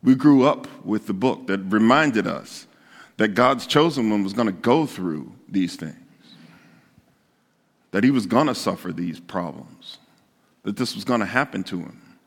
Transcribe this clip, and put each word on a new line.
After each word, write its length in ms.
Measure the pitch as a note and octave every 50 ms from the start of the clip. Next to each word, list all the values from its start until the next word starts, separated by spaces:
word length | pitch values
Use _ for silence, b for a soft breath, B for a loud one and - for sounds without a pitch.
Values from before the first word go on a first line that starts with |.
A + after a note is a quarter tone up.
| -
We 100 | B2 C3
grew 280 | C3 C3+ D3+ C#3+ C3+ B2+
up 420 | C#3+ C#3+ C3 - - - - -
with 220 | - G#2+ G#2+ - -
the 60 | G2+
book 340 | F#2 G#2+ C3 A#2 - - -
that 100 | G2 G2
reminded 680 | F#2+ F#2+ G2 G#2+ G#2+ A2+ B2+ D3 D#3 D3 A#2+ A2 F#2+ F#2
us 400 | F2+ C#2 - - - - - _ b b b b b b b b b b
that 120 | A2 G#2+
God's 360 | G2 F2+ B2 B2+ C#3 B2 -
chosen 440 | - - D3 D3+ E3+ D3 C3+ A#2 A2
one 140 | G#2+ G#2 G2+
was 80 | G2
gonna 200 | G2+ A2 A#2+ A2
go 340 | F#2+ E2+ - A#2+ A#2+ D#3+ D#3+
through 480 | B2+ - - F#2 F2+ D#2+ D2+ C2+ - - - _ _
these 260 | - G2 F#2 E2+ -
things, 220 | - E2 D#2 C#2+ - - _ _ _ b b b b b b b b b b b b b b b b _ _ _ _ _ _ _ _ _ _ _ _ _ _ _ _ _ _
that 120 | - F#2+ G#2
he 80 | C3
was 140 | C#3 B2+ G#2+ F2
gonna 280 | A2 A#2+ D3+ D3+ A#2+
suffer 380 | - - G#2+ F#2 F2+ - F2+ E2+
these 260 | F2 F2+ E2+ D#2+ -
problems, 760 | - _ - F#2+ F2+ E2 D2 D2+ - - - _ - - - - _ _ _ _ _ _ _ _ _ _ _ _ _
that 140 | - G#3 -
this 160 | B2+ - -
was 80 | - G2+
gonna 220 | - B2 A#2 G#2+
happen 380 | F#2+ - B2 C#3 C3+ - F#2+ F#2
to 140 | - - F2+
him. 200 | E2 - - - _ - _ _ _